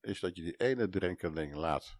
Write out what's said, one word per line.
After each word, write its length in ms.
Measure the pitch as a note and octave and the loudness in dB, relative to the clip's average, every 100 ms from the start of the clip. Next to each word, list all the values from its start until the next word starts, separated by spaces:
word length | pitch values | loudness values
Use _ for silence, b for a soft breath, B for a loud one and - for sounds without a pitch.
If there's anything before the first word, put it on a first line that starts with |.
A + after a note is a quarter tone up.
is 180 | A2 G2 | -6 -2
dat 160 | F#2 E2+ | -2 -2
je 60 | |
die 140 | E2 - | -6 0
ene 320 | B2 B2+ G2+ | 2 4 2
drenkeling 680 | F#2+ F2+ F2+ E2+ D#2+ D2+ D2 | 2 0 0 -2 -2 -4 -2
laat 420 | E2 C#2 - | 2 2 -2